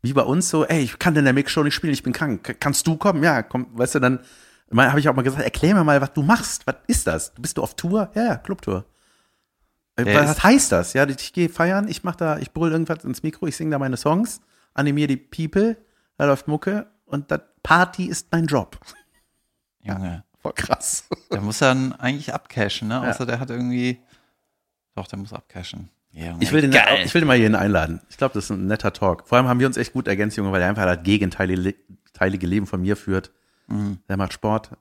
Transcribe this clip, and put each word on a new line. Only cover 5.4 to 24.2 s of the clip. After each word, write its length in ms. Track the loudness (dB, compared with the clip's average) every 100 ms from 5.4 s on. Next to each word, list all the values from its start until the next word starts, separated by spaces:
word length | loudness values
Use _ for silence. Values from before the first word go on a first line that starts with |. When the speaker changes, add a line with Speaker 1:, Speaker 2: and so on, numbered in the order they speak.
Speaker 1:
"Erklär 320 | -4 0 2 4
mir 80 |
mal, 160 | 4 2
was 120 | 2
du 100 | -2
machst. 420 | 2 2 0 -6 -6
Was 100 | -6 -2
ist 180 | -2 0
das? 260 | -2 -4 -10
Bist 180 | -8 -6
du 40 |
auf 120 | -6 -4
Tour?" 340 | -2 -2 -2 -2
"Ja, 80 |
ja, 120 | -2 -2
Clubtour." 480 | -6 -8 -4 -6 -6 _ _ _ _ _ _ _ _ _ _ -4
"Äh, 80 | 4
Speaker 2:
Der 160 | 4
Speaker 1:
was 80 | 4
Speaker 2:
ist 120 | 4
Speaker 1:
heißt 280 | 6 6 4
das?" 220 | 2 2
"Ja, 140 | 0 0
ich 260 | -2 -6
geh 160 | -2 -2
feiern, 380 | 2 0 0 -2
ich 160 | -6
mach 120 | -8 -4
da, 220 | -2 -2
ich 120 | -6
brüll 200 | -2 0
irgendwas 320 | 0 -2 -6
ins 180 | -6 -6
Mikro, 240 | -6 -6 -8
ich 80 | -4
sing 120 | -4
da 80 | -2
meine 180 | -4 -2
Songs, 440 | 0 2 0 -6 _ _ _
animier 340 | -2 0 0 0
die 100 | -2
People, 600 | _ -8 -2 2 0 0 _ _ _ _
da 80 | 0
läuft 220 | 0 -2
Mucke 400 | -4 -4 -6 -8 _ _
und 240 | -10 -4
das, 120 | -6 _ _
Party 440 | 2 2 2 -2 -6
ist 220 | -6 -4
mein 140 | -2 0
Job." 320 | 0 -2 -12 -20 -20 _ _ _ _ _ _ _ _
Speaker 2:
Junge. 400 | -10 -6 -6 -8 -14 _
Speaker 1:
Voll 120 | -10
krass. 500 | -8 -2 -2 -2 -8 _ -10 _
Speaker 2:
Der 100 | -4
muss 180 | -4 2
dann 340 | 2 2 -2
eigentlich 400 | -4 -4 -4 -6
abcashen, 540 | -10 _ -2 -2 -2 -4
ne? 80 | -2
Speaker 1:
Ja. 60 | -2
Speaker 2:
Außer 160 | -4 -4
der 120 | -4
hat 120 | -6
irgendwie, 480 | -4 -4 -2 -2 -4 _ _